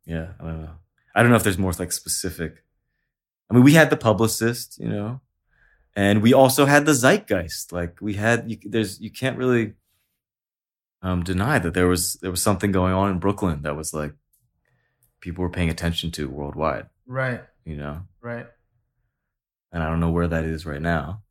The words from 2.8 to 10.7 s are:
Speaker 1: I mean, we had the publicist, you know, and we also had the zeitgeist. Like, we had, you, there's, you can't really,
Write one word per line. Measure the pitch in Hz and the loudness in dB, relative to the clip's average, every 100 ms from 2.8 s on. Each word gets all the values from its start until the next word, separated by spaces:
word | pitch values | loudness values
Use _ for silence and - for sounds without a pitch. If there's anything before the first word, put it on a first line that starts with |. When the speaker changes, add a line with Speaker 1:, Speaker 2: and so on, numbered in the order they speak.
| _ _ _ _ _ _ _ | _ _ _ _ _ _ _
Speaker 1:
I | |
mean, | 120 | 6
we | 131 | 8
had | 160 147 | 8 6
the | 147 | 4
publicist, | - - 110 - 113 120 - - | 2 2 0 0 -2 -2 -12 -10
you | 113 | -8
know, | 104 104 131 _ _ _ _ _ _ _ - | -6 -8 -10 _ _ _ _ _ _ _ 0
and | 101 104 | 2 4
we | 113 | 6
also | 131 131 127 139 | 8 8 6 6
had | 147 147 | 6 4
the | |
zeitgeist. | 135 131 208 - 98 82 - - | 4 4 4 0 -4 -4 -10 -10
Like, | 87 87 - | -8 -8 -8
we | 104 | -8
had, | 98 107 117 113 | -2 0 0 -2
you, | 110 | -12
there's, | 104 110 101 101 | -6 -4 -4 -6
you | 110 | -14
can't | - 131 123 | -6 -6 -4
really, | 127 120 107 - _ _ _ _ _ _ _ _ _ | 0 0 -2 -10 _ _ _ _ _ _ _ _ _